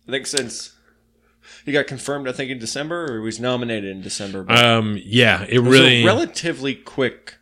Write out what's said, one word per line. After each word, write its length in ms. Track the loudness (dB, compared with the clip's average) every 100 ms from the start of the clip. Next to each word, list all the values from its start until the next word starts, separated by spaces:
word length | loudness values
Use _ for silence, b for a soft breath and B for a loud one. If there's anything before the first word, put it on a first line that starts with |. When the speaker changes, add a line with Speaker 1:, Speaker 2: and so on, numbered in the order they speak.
| -8
Speaker 1:
I 40 |
think 140 | -8 -4
since 460 | -2 -4 -8 -16 _ _ _ _ _ _ _ B B -2
he 60 |
got 140 | -2 -2
confirmed, 400 | -6 -6 -6 -6
I 40 |
think, 180 | -6 -8
in 80 | -8
December, 480 | -8 -8 -6 -6 -6
or 40 | -6
he 40 |
was 160 | -6 -4
nominated 520 | -4 -2 -2 -4 -6
in 100 | -10
December. 420 | -10 -10 -8 -6
But 200 | 2 4
Speaker 2:
um, 360 | 6 4 0 -4
yeah, 400 | -2 2 4 2
it 60 | 0 2
Speaker 1:
it 40 |
was 120 | 6
Speaker 2:
really 300 | 8 8 6
Speaker 1:
a 40 | 4
relatively 680 | 2 0 -4 -6 -4 -6
quick 640 | -8 -8 -4 -4 -4 -16 -20